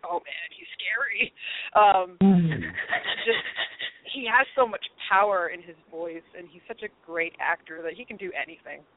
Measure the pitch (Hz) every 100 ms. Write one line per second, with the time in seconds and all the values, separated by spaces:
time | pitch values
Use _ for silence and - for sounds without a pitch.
0 | 175 175 143 143 165 - - - 196 226
1 | 269 208 247 - - - - 208 208 190
2 | 180 175 196 180 165 156 82 - - -
3 | - - 226 - - - - - - -
4 | - 277 233 240 269 - 240 196 - -
5 | - 196 208 190 170 175 170 160 _ 165
6 | 170 165 - 175 175 170 - 226 214 -
7 | - 165 165 - 139 170 - 165 165 165
8 | - 202 180 143 139 165 143 147 _